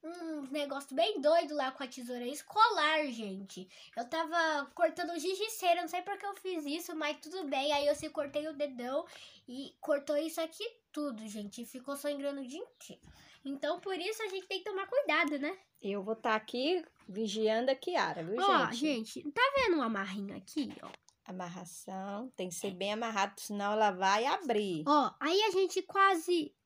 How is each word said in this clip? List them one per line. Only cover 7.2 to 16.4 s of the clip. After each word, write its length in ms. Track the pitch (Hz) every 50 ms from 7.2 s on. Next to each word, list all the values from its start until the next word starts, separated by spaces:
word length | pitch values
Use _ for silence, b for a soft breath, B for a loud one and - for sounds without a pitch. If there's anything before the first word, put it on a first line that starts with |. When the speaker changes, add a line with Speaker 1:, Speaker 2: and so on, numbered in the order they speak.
Speaker 1:
tudo 240 | - 311 349 381 359
bem. 260 | 277 277 262 269 294
Aí 160 | 294 285 294
eu 80 | 294 302
se 140 | 302 311 311
cortei 380 | - 311 294 285 285 294 302
o 60 | 311 311
dedão 520 | 277 294 302 262 240 240 247 269 302 349 B B B B B B B B
e 260 | - 247 262 277 - - _
cortou 380 | - - 302 277 285 - 302
isso 240 | 294 311 320 311 -
aqui 220 | 320 320 330 - 415 466 - _ _ _
tudo, 340 | - 302 294 285 240 214 220
gente. 340 | 220 202 220 208 202 - -
E 40 | 233
ficou 300 | 226 - 254 247 269 277
sangrando 460 | 277 - 294 294 277 277 285 285 277
o 60 | 269
dia 120 | 240 269 339
inteiro. 420 | 494 - _ _ - - - _ B B B B B B B B B
Então, 340 | 269 277 277 - 294 339 349
por 180 | - 403 381
isso, 240 | 311 339 392 440 - 453
a 40 |
gente 180 | 403 381 392 370
tem 120 | - 381 381
que 100 | 370 427
tomar 180 | 392 381 392
cuidado, 500 | - 494 539 554 370 302 311 339 285 294 277
né? 180 | 277 302 381 - _ _ _ _
Speaker 2:
Eu 200 | - 202 196 202 190
vou 120 | 208 220
tá 200 | 220 - 240 220
aqui 480 | 220